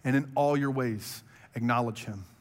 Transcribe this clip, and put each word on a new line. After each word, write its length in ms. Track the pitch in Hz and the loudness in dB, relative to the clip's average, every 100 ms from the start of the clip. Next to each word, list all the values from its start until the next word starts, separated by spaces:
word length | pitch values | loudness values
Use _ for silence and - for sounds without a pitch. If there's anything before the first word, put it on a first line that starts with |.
And 100 | 131 | 2
in 160 | 135 135 135 | 2 2 0
all 200 | 143 143 | 2 4
your 140 | 139 | 2
ways, 540 | 131 127 107 - - - - - 117 | 0 -2 -2 -8 -14 -16 -20 -12 -2
acknowledge 480 | 120 120 120 110 | 2 2 0 -4
him 200 | - 101 92 - | -10 -10 -12 -20